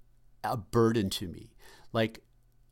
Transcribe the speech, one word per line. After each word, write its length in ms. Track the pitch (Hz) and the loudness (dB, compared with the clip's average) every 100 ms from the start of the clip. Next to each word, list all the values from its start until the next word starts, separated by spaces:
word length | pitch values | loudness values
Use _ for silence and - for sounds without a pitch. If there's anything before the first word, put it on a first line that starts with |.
| - _ - - | -20 _ -20 -10
a 140 | 107 123 | -6 -6
burden 540 | 90 117 113 113 95 | -2 4 4 4 0
to 180 | - 90 | -4 -8
me. 220 | 82 - - - - - | -12 -18 -20 -20 -20 -6
Like, 280 | 117 110 - - _ _ _ _ | -2 -2 -4 -20 _ _ _ _